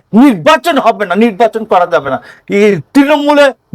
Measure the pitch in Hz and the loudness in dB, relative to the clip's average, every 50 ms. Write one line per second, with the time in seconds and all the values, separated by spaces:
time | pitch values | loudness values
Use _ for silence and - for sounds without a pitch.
0 | _ - 180 220 277 285 220 165 147 302 311 311 - 349 320 262 202 226 202 196 | _ -2 0 2 2 2 2 0 0 0 0 0 0 -2 -2 0 0 -2 -2 -2
1 | 208 180 175 202 233 240 190 180 233 220 - 220 220 - 214 180 175 - 170 151 | -4 -4 -2 0 0 -2 0 0 -2 -2 -2 -6 -6 -2 0 0 0 0 -2 -4
2 | 139 135 131 - - - - _ _ - 190 202 208 208 202 156 - _ - 277 | -4 -4 -8 -8 -10 -16 -20 _ _ -4 -2 0 2 2 0 -2 -6 _ 0 0
3 | 277 285 302 294 294 285 294 285 285 269 240 _ _ - | 2 2 0 0 0 0 2 2 2 0 0 _ _ -10